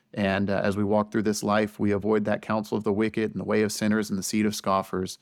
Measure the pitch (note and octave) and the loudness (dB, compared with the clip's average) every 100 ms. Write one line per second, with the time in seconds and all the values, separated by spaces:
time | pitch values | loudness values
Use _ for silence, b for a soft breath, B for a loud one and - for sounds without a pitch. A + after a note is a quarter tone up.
0 | b - G2 G2 G2 G2 G2+ G2 G2+ G#2+ | b -2 0 0 0 0 0 0 2 2
1 | G#2+ A2+ G#2 G#2 G#2 G#2 G#2+ - G#2 G2+ | 2 0 0 0 2 2 0 0 0 0
2 | G#2 A2 G#2 - - A2 G#2+ A2+ G#2+ G2+ | 2 0 2 -2 -2 -4 -2 -4 0 0
3 | A2 A2+ G#2+ F#2+ F#2+ G#2+ G#2 - G#2+ A2 | 0 0 -4 -4 0 2 2 0 0 2
4 | G#2 G2 F2+ G#2+ G#2+ G#2+ - F#2+ F#2 F#2 | 0 -4 -2 0 0 0 0 0 0 -4
5 | F#2 - | -4 -8